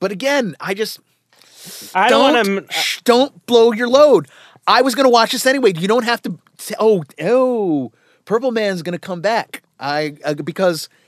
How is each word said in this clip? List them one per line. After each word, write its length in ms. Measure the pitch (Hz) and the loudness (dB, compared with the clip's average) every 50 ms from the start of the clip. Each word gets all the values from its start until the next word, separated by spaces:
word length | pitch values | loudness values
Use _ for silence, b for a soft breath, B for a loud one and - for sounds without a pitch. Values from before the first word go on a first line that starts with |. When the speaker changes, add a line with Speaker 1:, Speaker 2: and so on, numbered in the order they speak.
Speaker 1:
but 100 | 180 196 | -6 -6
again, 460 | 214 175 269 269 285 285 247 190 139 - | -6 -4 -4 -2 -2 0 -2 -4 -6 -8
I 140 | - 170 196 | -8 -8 -6
just 260 | 196 220 - - - _ _ _ _ _ _ B B B B B B B B B B B B B | -6 -6 -8 -10 -12 _ _ _ _ _ _ B B B B B B B B B B B B B
Speaker 2:
I 140 | 185 202 233 | 0 2 4
don't 240 | - - 254 277 311 | 4 4 4 4 2
Speaker 1:
don't, 120 | 240 214 | 2 0
Speaker 2:
wanna 140 | 196 196 196 147 | 0 -2 -4 -6
m-, 40 | - | -8
Speaker 1:
shh, 300 | - - - - - - - | -8 -6 -6 -6 -6 -2 0
don't 420 | - 233 240 269 285 - - _ | 2 2 4 2 0 -2 -8 _
blow 260 | - 240 233 226 240 226 | 0 4 4 4 4 4
your 160 | 208 247 240 | 0 0 2
load. 400 | 247 277 302 302 247 175 139 b b b b b b b _ | 4 6 6 6 6 4 2 b b b b b b b _
I 140 | - 202 240 254 | 2 4 4 4
was 120 | 269 226 | 2 2
gonna 140 | 240 269 254 | 2 4 4
watch 220 | 240 233 226 214 - | 4 4 4 2 0
this 120 | 240 - | -2 0
anyway. 260 | 262 269 277 254 202 185 | 0 0 2 2 0 0
You 120 | 156 175 190 | 0 -2 -2
don't 160 | 220 247 226 | 0 0 0
have 160 | 240 233 226 - | -2 -4 -4 -6
to 160 | - 175 - _ _ _ - | -8 -12 -12 _ _ _ -20
say, 160 | - - 214 - | -14 -12 -6 -2
"Oh, 240 | 214 220 214 180 147 - _ - 151 | 0 2 2 0 -2 -6 _ -8 -2
oh, 720 | 190 240 262 254 254 247 226 208 180 156 143 127 113 - _ _ _ _ _ _ | 0 0 2 2 0 -2 -2 -2 -2 -2 -2 -4 -6 -10 _ _ _ _ _ _
Purple 240 | - 196 220 254 262 226 | -6 -4 -4 -2 -2 -2
Man's 300 | 226 214 202 190 175 151 | -2 -2 -4 -4 -6 -8
gonna 160 | 175 175 170 | -8 -10 -10
come 220 | - 190 185 175 160 | -10 -10 -10 -6 -4
back." 400 | 202 233 214 151 - - - - _ _ _ | -2 -2 -2 -4 -6 -12 -20 -20 _ _ _
I, 360 | - 139 147 151 156 151 147 - - | -8 -6 -4 -4 -4 -6 -8 -8 -6
uh, 100 | 151 151 | -6 -6
because 560 | 147 151 135 143 - 190 180 170 156 - - _ _ _ | -6 -8 -8 -4 -2 -2 0 -2 -2 -6 -14 _ _ _